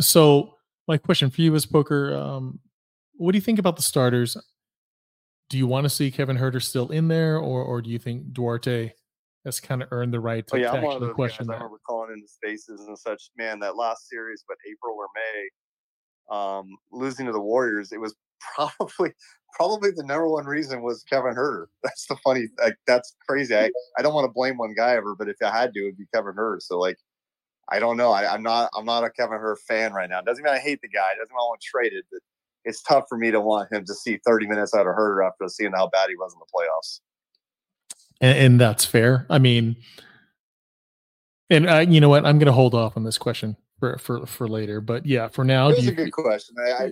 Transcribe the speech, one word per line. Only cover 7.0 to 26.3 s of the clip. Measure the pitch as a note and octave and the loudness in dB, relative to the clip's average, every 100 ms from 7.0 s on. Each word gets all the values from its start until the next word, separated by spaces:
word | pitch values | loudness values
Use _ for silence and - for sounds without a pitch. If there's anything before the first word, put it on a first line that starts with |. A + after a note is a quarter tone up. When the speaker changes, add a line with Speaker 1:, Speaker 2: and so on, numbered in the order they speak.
| E3 | 0
Speaker 1:
there, | D#3+ D#3+ D#3 | 2 0 0
or, | D3 B2+ | -2 -4
or | B2+ A#2+ | -4 -6
do | A2+ | -6
you | A#2 | -8
think | B2 A#2+ C#3+ | -8 -10 -10
Duarte | B2+ A#2+ A#2 B2+ A#2+ A2+ - _ _ _ _ | -6 -4 -4 -2 -4 -4 -12 _ _ _ _
has | C3+ - | -12 -10
kinda | - B2+ B2+ | -8 -8 -6
earned | B2 B2 | -6 -4
the | A#2+ | -4
right | A2+ A2+ G#2+ | -4 -6 -4
to, | C3 | -2
Speaker 2:
Oh, | |
yeah, | A#2+ | -2
Speaker 1:
to | B2+ | -2
Speaker 2:
I'm | |
one | C#3+ | -2
of | C3+ | -4
Speaker 1:
actually | A#2+ | -6
Speaker 2:
those | |
Speaker 1:
question | A#2 A#2+ - A#2 | -4 -4 -4 -10
Speaker 2:
guys. | |
I | |
Speaker 1:
that? | A2+ | -10
Speaker 2:
remember | A#2 G#2+ - | -12 -16 -10
calling | A#2 A2+ | -8 -8
into | G#2+ G#2 | -14 -20
spaces | _ G#2+ G#2+ - G#2 G#2 | _ -10 -10 -14 -20 -18
and | G#2 | -14
such. | A2+ G#2 - A#2+ | -12 -12 -14 -12
Man, | A2+ G#2+ | -10 -8
that | G2+ G2+ | -8 -4
last | A#2 A2+ - | -6 -6 -12
series, | A#2 A2+ G#2+ - | -14 -14 -14 -16
what, | - G#2 | -16 -16
April | G#2+ A#2+ G#2+ | -14 -12 -10
or | G2 | -12
May, | G#2+ A2 G#2+ G2 _ _ _ _ _ _ _ - G#2 | -10 -10 -10 -12 _ _ _ _ _ _ _ -12 -8
um, | G2 G2 F#2+ G2 _ | -6 -8 -12 -20 _
losing | B2 C3+ B2+ B2+ | -10 -8 -8 -6
to | |
the | G#2+ | -4
Warriors, | G#2 B2 B2 G#2 G2 | -2 0 0 -4 -8
it | A2 | -10
was | A2 - _ | -12 -12 _
<laughs> | _ - - | _ -14 -6
probably, | D3 - - - E3 - _ _ _ | -6 -6 -8 -4 -6 -6 _ _ _
probably | - F3 G#3+ G3+ | -4 -2 0 -2
the | E3+ | -4
number | C#3 D3+ D#3+ | -4 -2 -2
one | D#3 C#3+ | -2 -4
reason | D3 C#3+ B2+ | -6 -6 -6
was | A#2+ A2+ | -6 -8
Kevin | - C3+ B2+ | -4 -2 -2
Huerter. | A#2 C#3+ G2+ E2 _ | -2 -4 -4 -12 _
That's | G#2 - - | -10 -10 -10
the | C#3 | -4
funny, | C#3 B2+ A2+ - | 0 0 -2 0
like, | A#2 A2 - | 0 0 0
that's | B2 - - - | 0 0 -14 -6
crazy. | C#3 C3 | -4 0
I, | C3 A2 B2 - A2 | 2 2 -2 -10 -2
I | |
don't | C#3+ | 0
wanna | D3+ C3 | 0 -2
blame | A#2 B2+ B2+ | -2 -4 -2
one | A2 | -6
guy | G#2+ A#2+ A#2+ | -2 0 0
ever, | G2+ | -2
but | F#2+ G2+ | -8 -8
if | G2 | -4
I | G#2+ A2+ | -2 0
had | B2 | -2
to, | G2+ | -4
it'd | G2 F#2+ | -8 -10
be | G2 | -6
Kevin | A2+ G2+ | -6 -4